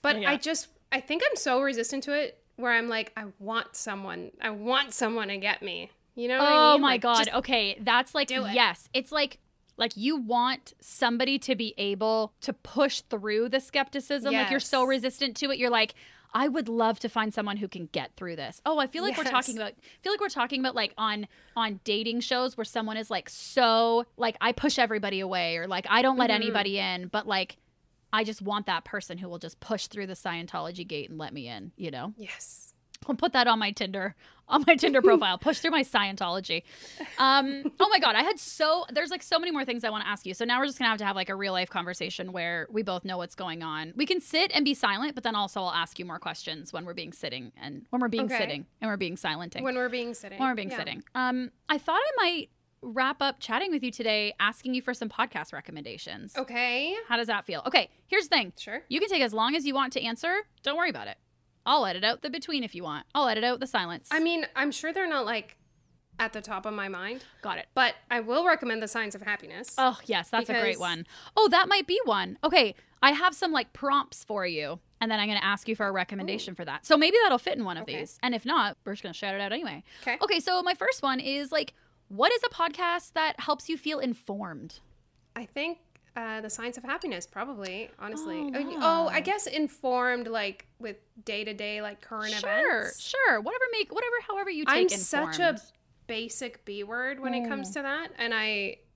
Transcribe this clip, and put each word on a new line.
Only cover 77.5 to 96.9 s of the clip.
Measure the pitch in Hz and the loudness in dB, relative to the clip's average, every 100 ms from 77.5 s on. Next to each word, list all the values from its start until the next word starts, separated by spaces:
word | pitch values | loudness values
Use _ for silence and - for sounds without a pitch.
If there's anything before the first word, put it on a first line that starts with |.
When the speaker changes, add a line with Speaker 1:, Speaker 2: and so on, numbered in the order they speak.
| 330 | -4
Speaker 2:
in | |
one | 202 175 | -4 -4
of | |
Speaker 1:
Okay. | 220 147 | -6 -8
Speaker 2:
these. | - - | -8 -4
And | 254 | -4
if | 233 233 | -2 0
not, | 320 208 - | 0 0 -2
we're | - | -10
just | 202 | -8
gonna | 190 | -8
shout | - 202 | -6 -6
it | 196 | -4
out | 202 | -4
anyway. | 233 254 151 - - | -4 -6 -10 -14 -8
Speaker 1:
Okay. | - 247 | -4 -2
Speaker 2:
Okay, | 415 339 | 0 0
so | 339 359 | 2 2
my | 359 | 2
first | 370 415 523 | 0 0 0
one | 277 262 | 0 0
is, | 262 277 285 | -2 -4 0
like, | 311 - _ _ _ _ | -2 -2 _ _ _ _
what | 196 302 | 2 4
is | 480 | 4
a | 480 | 0
podcast | - 330 294 349 349 - | 0 -2 0 -2 -2 -2
that | - 311 - | -2 -2 -2
helps | - 294 - | -2 -2 -2
you | 320 | -6
feel | 302 311 | -4 -2
informed? | 254 233 - 202 196 151 135 - _ - _ _ _ | -2 -4 -8 -8 -8 -10 -14 -18 _ -20 _ _ _
Speaker 1:
I | - | -14
think, | 233 - 311 330 _ _ _ | -10 -6 -6 -6 _ _ _
uh, | - 226 220 | -10 -8 -8
The | 214 | -8
Science | 214 233 247 | -6 -8 -8
of | |
Happiness, | 247 302 349 185 - | -6 -6 -4 -6 -8
probably, | 196 240 240 190 185 226 - | -10 -8 -8 -8 -8 -10 -12
honestly. | 208 302 311 320 294 | -10 -8 -8 -6 -4
Speaker 2:
Oh, | 262 | -4
Speaker 1:
I | |
mean, | 285 320 | -6 0
oh, | 311 330 330 | 2 4 2
I | 302 | 0
Speaker 2:
love. | |
Speaker 1:
guess | 359 403 - | 0 -2 -2
informed, | 302 294 - 262 247 247 247 233 | -2 -2 -2 -2 2 2 0 -2
like, | 226 202 196 - _ | -4 -4 -6 -18 _
with | 233 202 _ - | -12 -12 _ -16
day-to-day, | 214 208 214 202 208 208 | -8 -6 -6 -6 -6 -6
like, | 208 202 | -8 -10
current | - 220 214 | -12 -8 -4
Speaker 2:
Sure, | 214 202 214 311 247 | -4 0 2 4 2
Speaker 1:
events. | 208 - | 0 -6
Speaker 2:
sure. | - 523 508 233 | -6 2 4 4
Whatever | 220 480 508 | 0 -2 -2
make, | 453 403 | 0 -2
whatever, | 359 480 480 - | -2 -2 -2 -4
however | 392 392 | -6 -4
you | 320 302 | -2 2
Speaker 1:
I'm | 294 370 | 4 4
Speaker 2:
take | 302 | 2
Speaker 1:
such | - 294 311 320 | 0 0 0 2
a | 349 | 2
Speaker 2:
informed. | 247 - _ _ _ - | 0 -8 _ _ _ -8
Speaker 1:
basic | 226 233 - 247 240 | -6 -6 -6 -8 -10
B | - 202 | -12 -10
word | 202 | -6